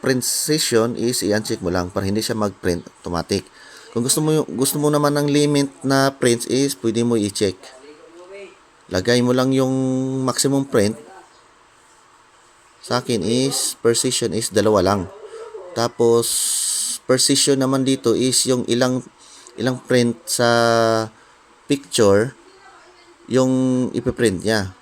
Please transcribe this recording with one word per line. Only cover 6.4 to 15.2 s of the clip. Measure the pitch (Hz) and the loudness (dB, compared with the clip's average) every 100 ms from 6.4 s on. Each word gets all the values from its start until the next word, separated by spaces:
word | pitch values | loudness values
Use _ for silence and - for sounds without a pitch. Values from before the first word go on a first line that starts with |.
| - | 0
is | 123 139 139 | 0 0 -2
pwede | 117 110 | -2 0
mo | 120 117 | 0 2
i-check. | 104 101 101 90 - - - - - - 359 392 392 - _ _ _ | 0 0 -2 -2 -14 -20 -20 -20 -20 -20 -20 -18 -20 -20 _ _ _
Lagay | 92 92 123 123 | -4 2 2 2
mo | |
lang | 127 131 | 2 2
yung | 131 131 131 131 131 131 131 | 0 0 0 -2 -2 -4 -4
maximum | 131 - 139 139 139 | -4 -2 0 0 0
print. | 127 104 110 - - - - _ _ _ _ _ _ _ _ _ _ _ _ _ _ - | 0 0 -2 -14 -20 -20 -20 _ _ _ _ _ _ _ _ _ _ _ _ _ _ -4
Sa | 120 | -4
akin | 123 117 87 | -2 -4 0
is | 123 135 139 - - | 0 -2 -2 -6 -2
per | 113 117 | 0 0
session | 131 120 117 98 | 0 -2 -2 -4
is | 113 | -2
dalawa | 104 104 104 92 | 0 2 4 4
lang. | 202 87 - | 0 -2 -12